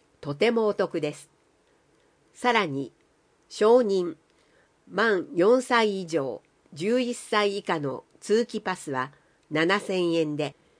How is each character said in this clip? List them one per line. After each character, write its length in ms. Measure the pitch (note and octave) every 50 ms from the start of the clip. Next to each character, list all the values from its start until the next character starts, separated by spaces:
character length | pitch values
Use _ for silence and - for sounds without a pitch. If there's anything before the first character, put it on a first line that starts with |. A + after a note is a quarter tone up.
| _ _ _ _
と 140 | - C#3+ C#3+
て 160 | C#3+ G#3 A#3
も 160 | A#3 A3+ A3
お 80 | G#3 G3+
得 260 | - F#3+ E3+ - E3
で 140 | D3 D3 D3
す。 140 | - - _ _ _ _ _ _ _ _ _ _ _ _ _ _ _ _ _ _ _ _ _ _
さ 200 | - - B3 A#3
ら 140 | A3 G3
に、 260 | D#3 C3+ C#3 C#3 - _ _ _ _ _ _ _ _ _ _ _ _
承 300 | - - G#3+ A3 A#3+ B3+
認、 380 | A#3+ G3+ G3 F#3 F3 E3+ - _ _ _ _ _ _ _ _ _ _ _ _ _ _ -
満 400 | F3 F#3+ A3 A3+ G3+ F3 - - C#4+
四 280 | F3 F3 G#3+ B3 C4 B3
歳 380 | - B3 A#3 A3+ G#3+ G3 F#3+
以 60 | F3+
上、 360 | D#3+ D#3+ D3+ C3+ B2+ G#2 - _ _ _ _ _ _ -
十 280 | C#3+ E3+ G#3+ A#3+ B3+
一 140 | B3 A#3+ A#3+
歳 440 | - - - A3+ G#3 G#3 G3+ G3 G3+
以 40 | -
下 180 | - F3 D#3+
の 240 | D3 C3+ B2+ - - _ _ _
通 260 | - - G#3 A3+ A#3+
期 140 | - - G#3+
パ 160 | - F#3 F3+
ス 160 | - - D#3 C3+
は 200 | B2+ B2+ C#3+ - _ _ _ _ _ _ -
七 300 | D3+ D#3 E3 F3 G3 G3+
千 340 | G3 - F#3+ F#3 F3 E3+ E3
円 220 | E3 D#3+ D3+ D3
で、 180 | D3 D3 D3 - _ _ _ _